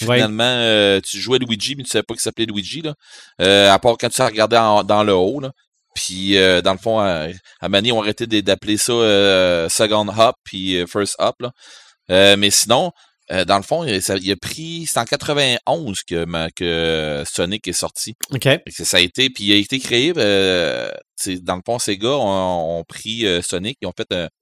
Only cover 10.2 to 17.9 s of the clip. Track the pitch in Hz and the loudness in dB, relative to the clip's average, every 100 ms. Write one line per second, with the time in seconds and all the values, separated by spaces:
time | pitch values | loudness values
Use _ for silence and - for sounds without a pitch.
10.2 | 113 - - 95 95 90 87 104 98 - | 2 2 -8 -8 -2 -2 -2 -2 -4 -2
11.2 | 101 - 120 - - - - _ - 92 | -2 -2 -10 -12 -20 -20 -20 _ 0 4
12.2 | 101 101 101 - 101 127 175 - _ _ | 6 6 2 2 2 2 0 -6 _ _
13.2 | - 92 87 98 - 160 160 95 98 98 | -6 -2 0 0 0 -4 -2 -2 -2 -2
14.2 | 95 98 - - 160 165 160 - 117 143 | -2 -4 -6 -10 -10 -8 -4 -4 -2 -4
15.2 | - 143 131 120 - 165 135 95 - 85 | -2 0 0 0 -2 -4 -4 -8 -6 -4
16.2 | 85 85 82 - 87 82 82 80 76 73 | -4 -4 -6 -4 -2 0 0 0 -2 -6
17.2 | 76 - 87 104 90 - - | -6 -4 -4 -4 -6 -6 -6